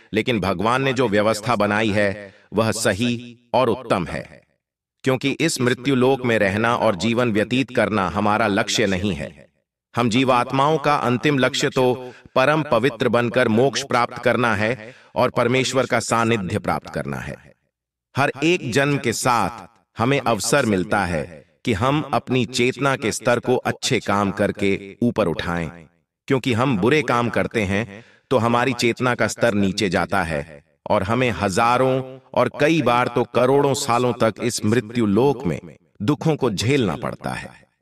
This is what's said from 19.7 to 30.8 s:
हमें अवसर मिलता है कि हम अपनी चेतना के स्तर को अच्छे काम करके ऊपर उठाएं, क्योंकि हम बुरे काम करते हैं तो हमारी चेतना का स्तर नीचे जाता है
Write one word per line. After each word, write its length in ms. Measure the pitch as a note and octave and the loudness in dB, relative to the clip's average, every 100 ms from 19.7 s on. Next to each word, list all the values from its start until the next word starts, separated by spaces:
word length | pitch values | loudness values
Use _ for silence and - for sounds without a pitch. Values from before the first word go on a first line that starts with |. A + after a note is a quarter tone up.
| _ _ - | _ _ -2
हमें 240 | A#2+ C#3 | 0 0
अवसर 460 | A#2 A2 - D3 A#2 | 0 -2 0 2 2
मिलता 380 | F#2+ G2 G#2 | 0 0 0
है 440 | F2+ D#2+ C#2 D2+ - _ | 0 -2 -6 -12 -20 _
कि 80 | B2 | -4
हम 260 | F#2+ B2+ D3 C3+ | 0 0 0 -2
अपनी 300 | A#2 - B2+ A2+ | -4 -2 -2 0
चेतना 480 | B2+ B2 A#2+ C#3 C3 | 0 0 0 -2 -2
के 140 | A2 | -2
स्तर 260 | - A#2 A#2+ | -2 0 0
को 180 | B2+ B2 | 0 0
अच्छे 420 | B2 - - A2 | -2 -4 -2 -2
काम 300 | - G2+ G2+ | 0 0 0
करके 680 | G2+ G2+ F2+ G2 F#2+ G2 F2+ | 0 -2 0 -2 -2 -6 -4
ऊपर 240 | A#2+ A2 F2+ | -2 0 0
उठाएं, 440 | D2 F2+ F2 E2+ E2+ D2+ E2+ _ _ - | -2 -4 -4 -6 -10 -20 _ _ _ -4
क्योंकि 240 | C3 C3+ | -2 0
हम 240 | A2 C#3 G#2+ | 0 0 2
बुरे 220 | A2 D3+ | 2 2
काम 240 | B2 A#2+ A#2+ | 0 0 0
करते 320 | - F#2 A#2 | -2 -2 -2
हैं 420 | F#2+ G2 A2 G2+ - _ _ | -2 -2 -4 -12 -20 _ _
तो 80 | B2+ | 0
हमारी 340 | A#2 A#2+ B2+ | 2 2 0
चेतना 400 | A#2+ A#2+ A2 B2+ | 0 -2 0 -2
का 120 | A#2+ A2 | 0 -2
स्तर 280 | - A#2+ | 0 0
नीचे 340 | G#2 G2 F#2 G2+ | 2 0 0 0
जाता 340 | F#2 E2 G2 | 0 0 -2
है 400 | E2 D2+ D2+ D2 D2+ _ | -2 -4 -6 -14 _ _